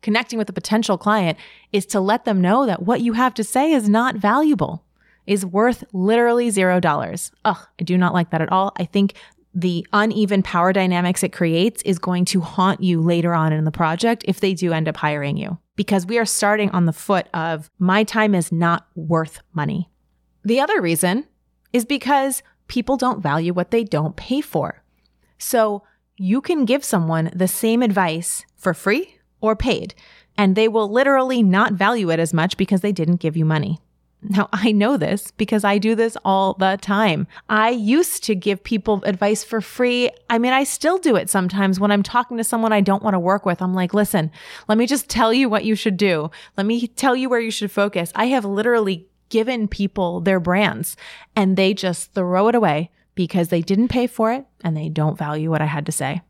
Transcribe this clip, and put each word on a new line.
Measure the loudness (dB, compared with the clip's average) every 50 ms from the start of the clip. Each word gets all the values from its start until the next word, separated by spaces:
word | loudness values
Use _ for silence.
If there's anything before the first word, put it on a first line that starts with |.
connecting | 0 0 0 0 0 -2 -4 -6
with | -6 -4
a | -6
potential | -8 -4 0 0 0 2 0 -2
client | 0 2 0 2 2 2 0 -2 -4 -10 -20 -20 -20 _ _
is | -2 -2 -2
to | 0 -2 0
let | 2 2 0 0 0
them | 0 0 2
know | 2 4 4 2 2
that | 2 -2 -2
what | 0 -2 0 0
you | 0 0 0
have | 2 0 0 0
to | -2 -6
say | -2 0 0 2 4
is | 2 2 4
not | 4 2 2 2 0 -2
valuable, | 0 0 2 2 4 2 2 2 0 -2 -4 -6 -12 _ _ _ _ _ _ _ _ _
is | -2 -2 -2 -2
worth | -2 0 2 2 2 2 -2 -8 _ -4
literally | -2 0 2 4 4 4 4 4 2 2 0
zero | 0 2 2 2 2 2
dollars. | 2 2 0 0 -4 -6 -8 -10 -10 -12 _ _ _
Ugh, | -2 -2 -2 -8 _ _ -10
I | -4
do | 0 2 2
not | 2 2 2
like | 0 0 0
that | -2 -4
at | -2 0
all. | 0 0 0 -2 -4
I | -6 -8
think | -2 0 0 0 0 -2 -8 -20 -20 _ _ _ _ _
the | -2 -2 -2 -2 -2 -4 -2 0
uneven | 2 2 2 2 0 0 2 2 0
power | 0 0 0 2 2 4 2
dynamics | 2 2 2 0 0 0 0 0 0
it | -2 -4 -2
creates | 0 0 2 2 2 2 0 0 -2 -2
is | -2 -2 -2
going | -2 -2 0 0 0
to | 0 0 -2
haunt | -2 -2 -2 0 2 2 2 0
you | 0 0 0 2
later | 2 2 2 2 0 0 0
on | 2 2 2 0
in | 0 0
the | -2
project | 0 0 -2 -2 0 0 0 0 0 0 -2
if | -4 -2 0
they | 0 -2 0
do | 0 -2 -2 0
end | 0 -2
up | -2 -4
hiring | -2 -2 -2 -2 -2 -4 -4 -4
you, | -4 -6 -8 -10 -12 _ _ _
because | -6 -2 0 0 0 0
we | 0 -2
are | -2 -2
starting | -2 -2 0 2 2 2 2 0 0
on | 0 2 0
the | 0 0
foot | -4 -2 -2 -2 -2 -2 -4
of, | -6 -6 -4 -4 -6 -8 -10 -16 _
"My | _ 0 2 2 2 2
time | 0 0 0 2 2 2
is | 2 0 -2
not | -2 0 2 2 0 0 -4 _ _
worth | -12 -4 -2 0 0 0 -4 -10 -20 _ _ _
money." | -6 -4 -4 -4 -6 -8 _ _ _ _ _ _ _ _ _ _ _ _
The | 0 0 2
other | 2 2 0 0
reason | 2 0 0 2 2 0 0 0 -4 _ _ _ _ _ _ _ _ _
is | -2 -2 0
because | 0 -4 -4 0 0 2 2 2 0 -4 -6 _ _ _ _ _
people | _ -6 -4 -2 -2 -2
don't | 0 0 -2 -2 -2 -2
value | -2 -2 0 -2 -2 -2
what | -2 -2 _
they | 0 -2 0
don't | 0 -2 -2 -2 -2 -6
pay | -10 -6 -4 -4 -4
for. | -4 -2 -4 -4 -4 -4 -8 -12 _ _ _ _ _ _ _ _ _ _ _
So | _ -8 -2 0 2 2 2 0 -6 _ _ _ _ _ _ _
you | -6 -2 0 0 0
can | 0 -2 0 0 2
give | 2 2 0 0
someone | -2 -2 0 0 0 0 -2 -2 -2 -2
the | -2 -2
same | -2 0 -2 0 0 2 2
advice | 2 2 2 2 0 0 -2 -4 -6 -6 -8 -8 -10 _ _
for | _ -4 -4 -4
free | -2 0 0 0 0 -2 -6 _ _ _ _ _ _
or | -2 -2 0
paid, | 0 0 -2 -2 -2 -4 -10 -14 -18 -20 -20 -20 -20 _ _ _
and | 2 2 4 4
they | 4 2
will | 2 2 0 -2 0
literally | 2 2 4 4 4 2 2 0 2 2
not | 4 4 4 4 2 2
value | 0 0 0 0 2 0 0 0
it | 0 0
as | 0 0 0
much | 0 0 0 0
because | -2 -2 0 0 0
they | 0 0
didn't | -2 0 0 0 0 0
give | 0 -2 -2
you | 0 0
money. | 0 0 0 -2 -4 -6 -6 _ _ _ _ _ _ _ _
Now, | -8 -2 -2 -2 0 -2
I | -2 -2 0 2 2
know | 2 2 2 2
this | 0 0 -2 -4 -4 -6 -10
because | _ -6 -2 0 0 0 2
I | 2 0
do | 2 2 0 0
this | 2 0 -2 -2 -4 _
all | 0 0 2 2 0 0
the | 0 0 0 0 -2
time. | -2 -2 0 2 2 0 0 -2 -4 -6 -8 -20 _
I | -2 0 2 2 2
used | 0 0 0 2 2 2 2 0 -2 -6 -2
to | -2 -2
give | -2 0 -2 -2 -2 _
people | -4 -4 -2 0 0 -2 0 0
advice | -4 -2 0 0 0 0 -2 -4
for | -6 -6 -6
free. | -6 -6 -4 -2 0 0 2 0 0 -2 -4 -6 _ _
I | 0
mean, | 0 2 2
I | 2 2 0
still | -2 -4 -2 0 0 0
do | 2 2 2 2
it | 2 0 0
sometimes | -2 0 0 0 0 0 2 2 2 2
when | 2 2
I'm | 2 2 0
talking | 0 0 -2 -2 -2 -4
to | -4 -4
someone | -2 -2 0 0 2 2
I | 2
don't | 4 2 2 0 0
want | 0 0
to | 0
work | 2 2 0 2 0
with. | -2 -2 -2
I'm | -2 -2 0
like, | 0 -2 0 2
"Listen, | 0 0 2 2 0 0 0 -6 -10 -20 -20 -20 -18 -2
let | 0 2
me | 2 2
just | 2 0 -2 -2
tell | -4 0 2 2 4
you | 4 2 2
what | 2 0 0 0
you | 0 -2
should | 0 0 -2 0
do. | 2 2 2 2 0 -2 -4 -8 -14 -20 -12 _
Let | -4 -2
me | -2 0 -2 -2
tell | -6 _ 0 0 2 2
you | 2 0 0
where | 0 0
you | 0 -2
should | -4 -4 -6 -4
focus." | 0 0 -2 0 0 -4 -4 -4 -2
I | -2 0
have | 0 0 0 0
literally | -2 -4 -2 0 2 2 2 2 0 -4 -6 -8 _ _ _ _ _
given | -2 0 0 0 -2 -2 -2
people | -4 -2 -2 -4 -4 _ -2 -4 -2 -4 -2
their | 0 0 0 2
brands | 2 0 0 2 2 0 -2 -4 -8 -10 -10 _ -18 -20 -20 -20 -20 _ _
and | 0 2 2 2
they | 4 2 2 0
just | 0 -4 -4 -4 -6 -10 -8 _
throw | -4 -2 0 0 2 2
it | 2 2
away | 2 2 2 0 0 -4 -6 _ _ _ _ _
because | -4 -4 -2 0 -2 0 2
they | 0 -2
didn't | 0 0 0 2 2 2
pay | 0 0 -2
for | -2 -2 -2 -2 0
it | 0 -4 -8 _ _ _ -6
and | -4 -4
they | -4 -6
don't | -4 -2 0 0 0 -2
value | -2 -6 -6 -4 -4 -2 -2
what | 0 0
I | 0
had | -2 -2 -4 -6
to | -6
say. | -6 -4 -4 -4 -6 -6 -10 _